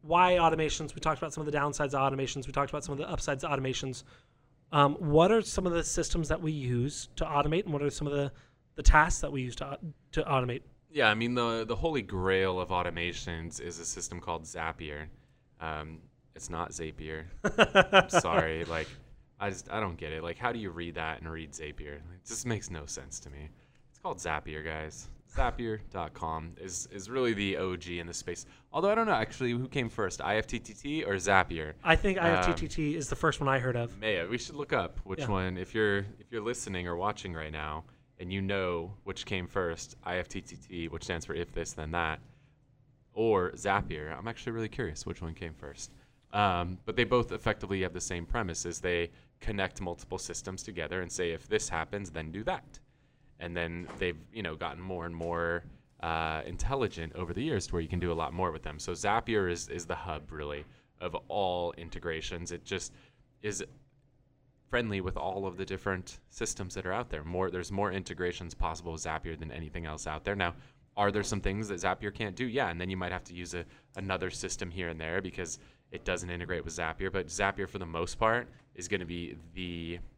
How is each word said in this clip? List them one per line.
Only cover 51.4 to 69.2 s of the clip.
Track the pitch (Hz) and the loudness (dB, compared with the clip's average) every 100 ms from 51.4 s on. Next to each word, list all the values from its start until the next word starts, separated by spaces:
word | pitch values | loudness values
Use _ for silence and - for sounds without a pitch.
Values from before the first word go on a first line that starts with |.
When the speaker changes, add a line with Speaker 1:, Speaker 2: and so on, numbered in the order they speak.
| - | 0
Speaker 2:
this | 107 - | 0 0
happens, | 85 78 104 95 | -2 -2 -4 -6
then | 82 80 | -6 -6
do | 87 | -4
that." | 113 185 - - - _ _ _ - - | -2 -4 -6 -20 -20 _ _ _ -20 -10
And | 87 87 | -6 -2
then | 82 85 87 - | -2 -4 -8 -2
they've, | 92 80 - | -2 -2 -10
you | 113 | -8
know, | 92 80 | -6 -4
gotten | 85 76 | -6 -6
more | 92 92 85 | -6 -6 -6
and | 82 | -4
more, | 85 85 85 85 - - _ _ | -2 0 0 0 -4 -18 _ _
uh, | 82 80 80 78 52 | -2 0 0 -2 -6
intelligent | 90 - 139 107 85 80 82 | -2 2 4 2 0 -6 -4
over | 87 | -4
the | 87 | -2
years | 151 117 - | 0 0 2
to | |
where | 87 | 0
you | 78 | 2
can | 90 | 2
do | 87 | 2
a | |
lot | 82 76 | 2 0
more | 87 92 | 2 0
with | 80 | 0
them. | 85 76 | -8 -8
So | - | -6
Zapier | 85 101 110 117 107 92 | -2 2 2 4 2 4
is, | 85 80 | 0 -4
is | 87 82 | -8 -4
the | 85 | -6
hub, | - 78 76 | -4 -8 -8
really, | 78 73 73 73 - _ _ | -8 -6 -8 -10 -20 _ _
of | 90 82 - | -6 -6 -4
all | 101 95 90 85 | 0 0 0 -2
integrations. | 85 85 - 87 80 - 87 87 | -4 -10 -8 -4 -4 -6 -8 -8
It | 85 | -8
just | - 95 - - - _ _ _ | -6 -6 -6 -14 -20 _ _ _
is | 104 95 - - - _ _ _ _ _ _ _ _ | -6 -6 -8 -12 -20 _ _ _ _ _ _ _ _
friendly | 123 117 98 | 0 2 0
with | 92 82 | -2 -2
all | 76 95 98 | -2 -2 -4
of | 87 | -4
the | 95 | -6
different | 95 - 92 90 - _ | -4 -2 -2 -4 -16 _
systems | - 113 - 92 95 | -6 -6 -4 -6 -6
that | 87 | -2
are | |
out | 98 120 | -4 -4
there. | 76 | -6
More, | 78 90 92 | -4 0 0
there's | 87 85 | -2 -4
more | 98 101 | 0 0
integrations | 95 90 87 90 87 87 | 0 -6 -2 -2 -2 -10
possible | - 85 82 85 | -4 -2 -2 -6
with | 80 | -6
Zapier | 80 78 | -4 -4